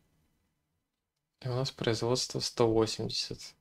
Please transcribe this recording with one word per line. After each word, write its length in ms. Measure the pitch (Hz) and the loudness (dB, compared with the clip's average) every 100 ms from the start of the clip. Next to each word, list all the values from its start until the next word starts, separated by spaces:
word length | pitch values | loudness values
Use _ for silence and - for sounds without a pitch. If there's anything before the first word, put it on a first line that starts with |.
| _ _ _ _ _ _ _ _ _ _ _ _ _ _ | _ _ _ _ _ _ _ _ _ _ _ _ _ _
И 80 | 127 | -4
у 60 | |
нас 160 | 123 131 | -2 -2
производство 720 | - 123 110 117 127 - - | -2 0 0 0 0 0 -4
сто 300 | - - 117 | -6 2 4
восемьдесят. 840 | 113 110 - 113 - - - - - | 6 2 0 -6 -6 -6 -8 -12 -20